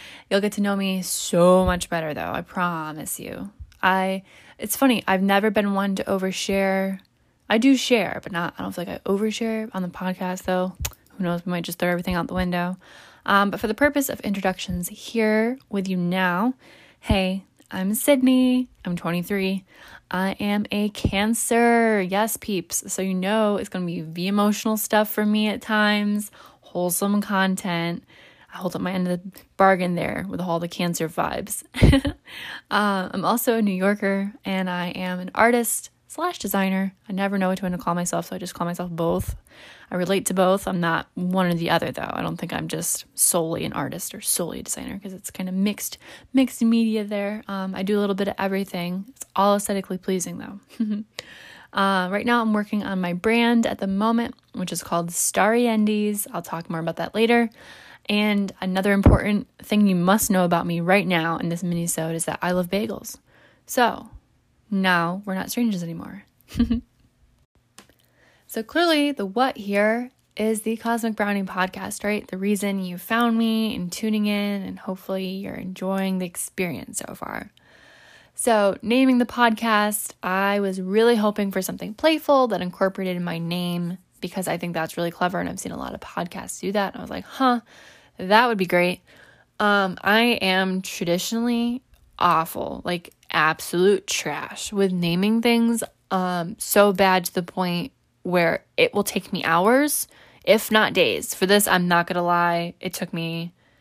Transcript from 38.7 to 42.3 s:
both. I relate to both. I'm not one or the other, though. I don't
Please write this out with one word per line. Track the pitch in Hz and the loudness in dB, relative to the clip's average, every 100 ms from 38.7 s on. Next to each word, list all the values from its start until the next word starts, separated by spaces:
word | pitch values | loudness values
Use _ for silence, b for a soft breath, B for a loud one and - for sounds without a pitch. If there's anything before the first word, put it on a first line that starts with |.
| 175 180 | -4 -6
both. | 165 170 180 - - _ B B B B | -2 0 0 -2 -8 _ B B B B
I | 180 | -4
relate | 180 196 - | 0 -2 0
to | 190 | 2
both. | 185 196 196 | 2 2 0
I'm | 185 | -2
not | 170 165 - - | 0 -2 -4 -6
one | 180 190 180 | -2 2 2
or | 170 | 0
the | 165 | 2
other, | 165 - | 0 0
though. | - - | -6 -6
I | - | -6
don't | 170 | -6